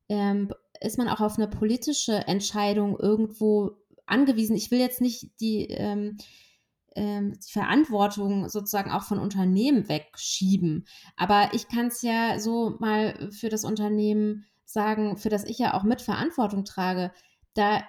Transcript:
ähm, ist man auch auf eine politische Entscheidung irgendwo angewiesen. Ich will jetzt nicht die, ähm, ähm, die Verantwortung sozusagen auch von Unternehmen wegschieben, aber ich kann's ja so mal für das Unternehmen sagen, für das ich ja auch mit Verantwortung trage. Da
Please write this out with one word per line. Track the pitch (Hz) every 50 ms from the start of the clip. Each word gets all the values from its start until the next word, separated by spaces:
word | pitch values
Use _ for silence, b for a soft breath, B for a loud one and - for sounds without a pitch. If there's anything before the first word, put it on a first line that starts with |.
| _ -
ähm, | 208 208 202 202 202 202 202 202 - - _ _ - -
ist | - 220 -
man | - 240
auch | 226 - -
auf | 214 214 -
eine | - 214
politische | 214 208 - 214 214 233 254 - 302 294 - - - 220 202 -
Entscheidung | - 180 202 202 - - 208 208 202 202 214 208 202 -
irgendwo | - - 196 214 220 220 214 214 - 220 214 208 208 202 214 - - _ _ _ _ _
angewiesen. | - 196 247 285 269 247 220 220 214 226
Ich | 180 - -
will | 247 247
jetzt | 254 247 247 -
nicht | 247 247 226 - - - _ -
die, | 226 220 220 208 -
ähm, | - - - 202 208 202 208 208 208 214 208 B B B B B B B B B B _ _ _ _ -
ähm, | - 208 208 208 202 202 202 - -
die | - -
Verantwortung | - 208 - - - 277 311 302 220 202 202 208 202 208 202 196 202 196 185 -
sozusagen | - 214 202 208 - 202 196 -
auch | - 196 202
von | - 208 196
Unternehmen | - 202 196 190 185 185 185 196 226 285 294 220 -
wegschieben, | - 151 151 - - - - - - - - 190 190 196 180 175 165 156 170 B B B B B B B
aber | - 180 190 208 208 208 - -
ich | 240 -
kann's | - - 233 240 247 233 -
ja | - 233 226 226 233 226 - 214
so | 208 226 233 233 233 214 - -
mal | 226 220 214 214 220 214 - - - 202
für | 202 - - 220
das | 220 214 -
Unternehmen | - 220 208 208 208 214 214 208 214 214 214 214 214 214 208 B B B B B
sagen, | - - 220 208 214 214 214 214 208 202
für | 208 - 214
das | 214 202 208
ich | - 226 -
ja | 240 - -
auch | 196 196
mit | 214 214 208
Verantwortung | - - 196 - - 330 339 - 226 196 208 196 196
trage. | - - 190 180 185 185 180 180 180 b b b b b b b _ _
Da | 220 208 208 214 - -